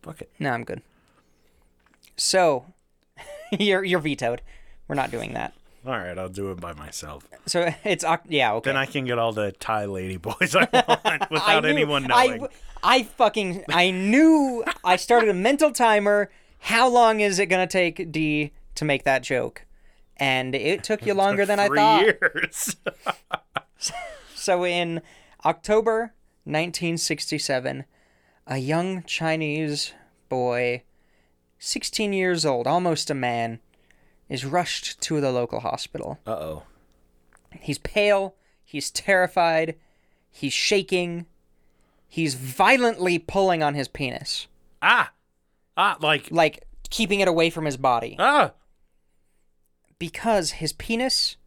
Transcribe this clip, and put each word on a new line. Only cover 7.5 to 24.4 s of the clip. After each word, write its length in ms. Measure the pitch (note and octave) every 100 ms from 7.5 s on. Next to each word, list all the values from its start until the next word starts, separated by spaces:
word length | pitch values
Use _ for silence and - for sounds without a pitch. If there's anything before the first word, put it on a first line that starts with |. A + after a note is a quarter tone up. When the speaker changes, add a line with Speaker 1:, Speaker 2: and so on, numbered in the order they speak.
| F3 E3+ D#3
Speaker 2:
<laughs> 60 |
it's 200 | G#3+ F3
Oc-, 220 | D#3+ E3+ -
yeah, 260 | D3 A#2+ A2
okay. 140 | C3+
Speaker 1:
Then 60 | C3+
I 80 | C3+
can 200 | C#3+ B2+
get 120 | A#2+
all 120 | A#2
the 180 | G#2+ G#2
Thai 320 | F#2+ - A2 G#2
lady 320 | F#2+ F#2 F#2
boys 380 | - - F#3 -
I 120 | -
Speaker 2:
<laughs> 20 | B3+ A#3+ A#3 A3
Speaker 1:
want 260 | E3+ G3
without 160 | D#3 G3+
Speaker 2:
I 120 | D#3+
knew, 60 | D3+
Speaker 1:
anyone 420 | D3+ D3+ C#3+ C3
Speaker 2:
I 140 | A#3+ C4
Speaker 1:
knowing. 140 | A#3+
Speaker 2:
w-, 180 | C4+ - - -
I 200 | F#3+ C4
fucking, 600 | A#3 - A3 G#3+ F#3+ F3+ -
I 220 | D#3+ F3+
knew, 720 | F#3 F#3+ B3+ D#4+ D#4 C4+ A#3+ C4+ -
I 140 | F3+ F3+
started 320 | - A#3+ A3
a 40 |
mental 380 | F3+ G#3 C#4+ D4+
timer. 580 | A#3 A3+ G#3 G#3 G#3 G3+ - _ _
How 280 | - A3+ B3+
long 300 | A#3+ A#3 A3
is 180 | G#3 F#3
it 80 | G3
gonna 200 | F#3 F3+
take, 440 | F#3 F3 E3 E3
D, 400 | D#3 D#3 D3+ D3 - - -
to 100 | D3+
make 180 | C3+
that 200 | - C3
joke? 420 | B2 B2+ A#2+ - - - - _ _ -
And 360 | C#3 C3 C3 C3
it 280 | B2 G3+
took 220 | - G#3+ G#3
you 60 |
Speaker 1:
<laughs> 20 |
It 20 | G3
Speaker 2:
longer 260 | G3 G3+
Speaker 1:
took 40 | G3+
Speaker 2:
than 120 | G3+
I 80 | G3+
Speaker 1:
three 100 | G3
Speaker 2:
thought. 240 | G#3+ G#3+
Speaker 1:
years. 720 | G#3+ - F#3+ - F3+ - - -
<laughs> 40 | - - - - _ - _ - _ _ - F5 E5+ D5+ -
Speaker 2:
So 300 | -